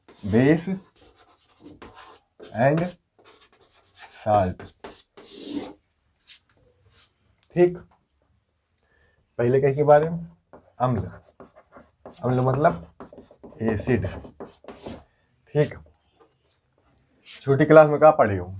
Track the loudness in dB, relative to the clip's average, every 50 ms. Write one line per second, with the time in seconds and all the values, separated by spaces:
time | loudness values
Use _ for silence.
0 | _ _ -20 -12 -6 0 0 2 4 4 2 0 -2 -8 -10 -10 -12 _ _ _
1 | _ _ _ _ _ _ _ _ _ _ _ _ -20 -20 -20 -20 -20 -20 -20 -20
2 | -20 -20 -20 -20 _ _ _ _ -20 -12 -4 0 0 0 0 0 -4 -6 -10 _
3 | _ _ _ _ _ -20 -20 _ -20 _ _ _ _ _ _ _ _ _ _ -20
4 | -20 -20 -20 -10 -4 0 0 0 0 -2 -6 -10 -18 -20 _ _ -20 -20 -20 -20
5 | -20 _ _ -20 -20 -18 -16 -12 -10 -10 -8 -10 -10 -12 -18 _ _ _ _ _
6 | _ _ _ _ _ -20 -20 -20 _ _ _ _ _ _ _ _ _ _ _ -20
7 | -20 _ _ _ _ _ _ _ _ _ 0 2 2 2 0 -6 -18 _ _ _
8 | _ _ _ _ _ _ _ _ _ _ _ _ _ _ _ _ _ _ _ _
9 | _ _ _ _ _ _ -6 -4 -2 0 2 2 2 0 0 0 4 4 4 4
10 | 4 0 -6 -10 -12 -16 _ _ _ _ -20 -20 _ _ _ -4 -2 -2 -2 -4
11 | -6 -8 -14 -20 _ _ _ _ -20 _ _ -20 _ _ _ -20 -20 _ _ _
12 | _ -20 -16 -8 -6 -4 -2 -2 -2 -2 -2 0 0 -2 -2 -2 -14 -20 _ _
13 | -20 -20 -20 -20 -20 _ _ _ -20 -20 -12 -6 -4 -4 -4 -4 -2 -2 -2 -2
14 | -2 -6 -10 -12 -18 -20 _ -20 -20 -20 -20 _ -20 -20 -20 -18 -16 -16 -16 -18
15 | -20 _ _ _ _ _ _ _ _ _ -2 -2 -2 -2 -4 -18 -20 _ _ _
16 | _ _ _ _ _ _ _ _ _ _ _ _ _ _ _ _ _ _ _ _
17 | _ _ _ _ _ -20 -20 -10 -2 -2 2 2 4 8 8 8 8 8 4 4
18 | 4 4 6 4 0 0 0 -4 -6 -10 -14